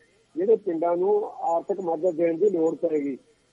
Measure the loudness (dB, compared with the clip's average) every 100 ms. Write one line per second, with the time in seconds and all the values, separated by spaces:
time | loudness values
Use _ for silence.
0 | _ _ _ -2 2 2 0 -2 0 2
1 | 2 0 -2 -6 -2 -2 -2 -4 -4 0
2 | 0 0 0 2 2 2 0 0 -2 -2
3 | -2 -8 _ _ _